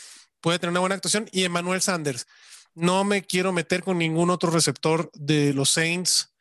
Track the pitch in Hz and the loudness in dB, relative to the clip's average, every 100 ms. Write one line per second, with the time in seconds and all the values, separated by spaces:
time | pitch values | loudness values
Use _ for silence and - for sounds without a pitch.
0 | - - _ _ 165 170 175 180 185 190 | -20 -20 _ _ -2 0 0 0 0 -2
1 | 175 208 220 185 185 175 175 185 202 175 | -2 -2 -2 -2 0 0 -2 -2 0 -2
2 | 147 117 - _ - - - 165 170 185 | -4 -6 -10 _ -20 -20 -20 -2 0 2
3 | 202 202 - 185 190 175 160 180 190 180 | 2 0 0 -2 0 -2 -2 -2 0 0
4 | 165 160 175 180 175 165 151 127 160 160 | 0 2 2 2 2 2 0 0 0 0
5 | 165 - 143 151 143 135 139 165 165 175 | -2 -6 0 2 2 2 0 0 0 -2
6 | 175 - - _ | -2 -2 -4 _